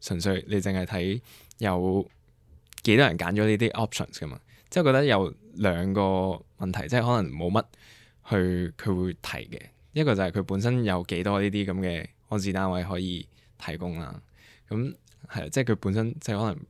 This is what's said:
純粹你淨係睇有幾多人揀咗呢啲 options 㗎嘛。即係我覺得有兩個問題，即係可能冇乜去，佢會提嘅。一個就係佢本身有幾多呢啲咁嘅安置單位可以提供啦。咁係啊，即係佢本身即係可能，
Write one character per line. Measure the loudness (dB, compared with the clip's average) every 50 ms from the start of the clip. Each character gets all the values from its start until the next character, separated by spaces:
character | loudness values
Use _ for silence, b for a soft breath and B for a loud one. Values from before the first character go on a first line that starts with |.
純 | -8 -6 -4 -2
粹 | 0 0 0 0 -2 -2
你 | -2 -2
淨 | 0 0 -2 -2
係 | -2
睇 | -2 -4 -2 -2 -2 -2 -4 B B B B B B B -4
有 | -2 0 0 0 2 2 0 0 -2 -4 -8 _ _ _ _ _ _ _ -20 -20 -20 _ -20 -4 2
幾 | 4 6 6
多 | 6 6
人 | 4 0
揀 | -2 0 0
咗 | 2 4
呢 | 4 4 2
啲 | 2 0
options | 0 -2 -4 -4 -4 -6 -8 -8 -8
㗎 | -10 -10 -10
嘛。 | -10 -12 -16 b b b b b
即 | 0 2
係 | 4
我 | 6
覺 |
得 | 6 6 6
有 | 6 6 4 4 2 -2 -8 -16 -16 -4
兩 | 0 2 2 2 2 0 0 2
個 | 2 4 4 4 2 2 0 -2 -4 -8 -14 _ -6
問 | -6 -4
題， | -4 -4 -4 0
即 | 0 2
係 |
可 | 2 4 2 2
能 | 2 0 -2
冇 | -4 -2 0
乜 | 0 0 0 -2 B B B B B B B B B B B 0
去， | 2 2 2 2 2 0 -2 -4 -6 -6
佢 | -4 -2 0 0 0
會 | -2 -4
提 | -6 -10 -10 -10 -10 -10 -12 -14 -16
嘅。 | -16 -18 _ _ _ _ -2
一 | 0 2
個 | 2 4
就 | 2
係 | 2 0
佢 | 0 -2 -2
本 | 0 -2 0
身 | 0 2 2 2 2
有 | 2 0 0 0 -2
幾 | -4 -2 0
多 | 0 2 2
呢 | 2 2
啲 | 0 0 -2
咁 | -2 -2 -2
嘅 | -2 -2 -2 -4 -6 -10 -14 _ _ _
安 | -4 -4
置 | -2 -2 -2
單 | -2 -2 -2
位 | -2 -2 -4
可 | -4 -4 -4
以 | -4 -4 -6 -6 -10 -12 b b b b b -14
提 | -10 -8 -8 -6
供 | -6 -6 -6 -8
啦。 | -8 -10 -12 -16 -18 _ b b b b b b b _
咁 | -4 -4 -4 -4 -6 -10 _ _ -20 -20 -20 -12
係 | -10 -8 -8
啊， | -4
即 | -2 -2
係 | 0
佢 | 2 0
本 | 0 0 0 0
身 | 0 0 -2 -4 -6
即 | -6 -4
係 | -2 -2
可 | -2
能， | -2 -4 -6 -10